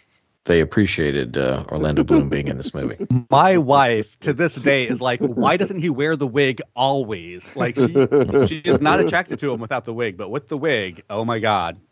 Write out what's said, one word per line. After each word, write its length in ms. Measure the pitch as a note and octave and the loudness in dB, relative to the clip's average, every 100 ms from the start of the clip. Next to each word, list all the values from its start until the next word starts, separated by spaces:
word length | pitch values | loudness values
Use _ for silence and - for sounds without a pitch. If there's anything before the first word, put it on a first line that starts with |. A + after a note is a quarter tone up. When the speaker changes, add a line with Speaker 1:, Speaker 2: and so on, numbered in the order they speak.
| _ _ _ _ - | _ _ _ _ 2
Speaker 1:
they 160 | E2+ | 2
appreciated, 760 | D#2 - G2 - D2+ C#2 B1 B1 | 4 2 0 0 -2 -2 -4 -2
uh, 280 | C2 C2 - | -2 -2 -6
Orlando 320 | D2 D#2 D2 | -4 0 0
Bloom 260 | - - C#2 | 4 2 2
being 180 | C#2+ C#2+ | -4 -4
in 100 | C2 | -6
this 160 | C2 | -8
movie. 240 | - B1+ - - B2 | -6 -8 -8 -2 -2
Speaker 2:
<laughs> 120 | A#2+ | 2
My 260 | C#3 F3+ F3+ | 4 4 4
wife 600 | C3 C#3 C3 A2+ G#2+ _ | 4 4 4 0 -4 _
to 120 | - | -6
this 220 | C3 E3+ - | 0 -2 0
day 320 | C3+ C#3 A#2+ | 0 2 0
is 140 | A#2+ | -2
like, 180 | B2+ B2 | -2 -2
"Why 380 | C#3+ A#2+ B2+ F3+ | -2 0 0 2
doesn't 240 | F#3+ F#3+ | -2 -2
he 80 | E3 | -2
wear 260 | C3 D3+ D#3+ | 0 -2 -2
the 120 | C3+ | -2
wig 340 | B2 C3+ A#2+ - - | 0 0 0 -8 -4
always?" 800 | C3+ C#3 A#2 G2+ E2+ F2+ - C#3 | -2 0 -4 -8 -10 -14 -14 -6
Like, 200 | B2 B2+ | -4 0
she, 180 | B2 | 2
Speaker 3:
<laughs> 540 | C#3 C3 C#3+ B2+ C#3 B2 | 4 4 4 4 2 2
Speaker 2:
she 100 | D#3 | 0
is 200 | - B2+ | 0 2
not 200 | D3 F3+ | 2 2
attracted 400 | F3 E3+ F#3 - | 2 0 -2 -6
to 120 | C#3+ | -4
him 80 | A#2 | -4
without 260 | A2+ C3 A2+ | -4 -6 -6
the 80 | |
wig, 240 | A#2 A#2 F2+ | -4 -4 -4
but 120 | G2 | -8
with 180 | C3 - | -8 -6
the 100 | D3+ | -4
wig, 460 | D#3 B2 F#2 E2 _ | 0 0 -2 -8 _
oh 160 | G#2 A2+ | -4 -2
my 140 | A2+ | 0
God. 380 | A2 G2+ E2+ F2 _ | 2 0 0 -8 _